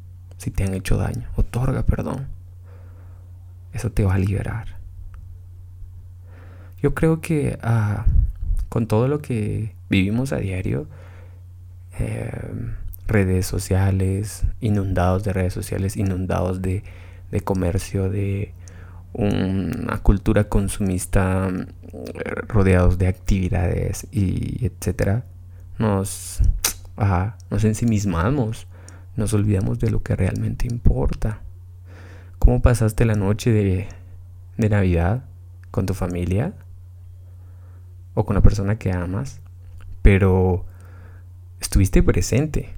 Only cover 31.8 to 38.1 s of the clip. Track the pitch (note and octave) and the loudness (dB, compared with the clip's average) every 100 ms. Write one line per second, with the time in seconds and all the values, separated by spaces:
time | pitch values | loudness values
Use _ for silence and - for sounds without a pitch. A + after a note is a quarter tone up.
31.8 | - - - - - - - B2 B2+ A#2 | -20 -20 -20 -20 -18 4 4 6 4 4
32.8 | A2 - A#2 G#2+ F#2+ G#2 B2 G#2+ G2+ F#2 | 2 4 2 2 2 0 2 4 4 0
33.8 | G2 - - - - - - - A2 G#2 | -2 -12 -16 -18 -18 -18 -12 0 2 4
34.8 | F#2 E2 F2 B2 - - - - - - | 4 4 2 0 -4 -20 -20 -20 -8 -4
35.8 | G2 F#2 F2+ F2 F2 F#2+ D#3 - - - | -2 -2 -2 -2 0 0 -2 -6 -16 -20
36.8 | - - - - - - - - - - | -20 -20 -20 -20 -20 -20 -20 -20 -20 -20
37.8 | - - - | -20 -20 -8